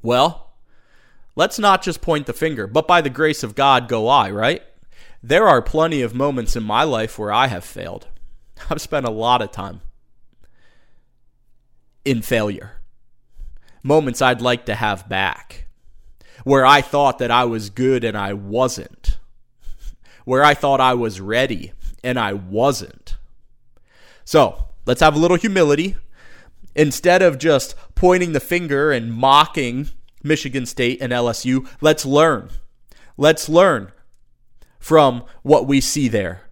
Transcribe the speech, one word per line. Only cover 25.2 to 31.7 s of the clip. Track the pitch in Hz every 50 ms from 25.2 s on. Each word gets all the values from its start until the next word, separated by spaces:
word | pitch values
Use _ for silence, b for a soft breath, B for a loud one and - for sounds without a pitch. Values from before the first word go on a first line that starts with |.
| 165 175 180 165
humility. | - 220 190 190 165 147 147 147 170 196 - - - - b b b b b b b b b - - - -
Instead | 143 156 147 135 - - 175 175 185
of | 190 175 147 127
just | 143 165 151 131 - - - b b b b
pointing | - - 180 180 185 180 170
the | 156 135
finger | - - 175 175 175 156 143 139 147 156
and | 143 120 113 117
mocking | 117 110 131 135 139 147 156 156 - 160 135 120 120 131 147 - - - - - _ - -
Michigan | 143 156 147 - 139 127 135 123
State | - - - 127 120 135 -
and | 135 120
L | 123 123 120 120
S | 113 - -
U, | 127 127 131 127 B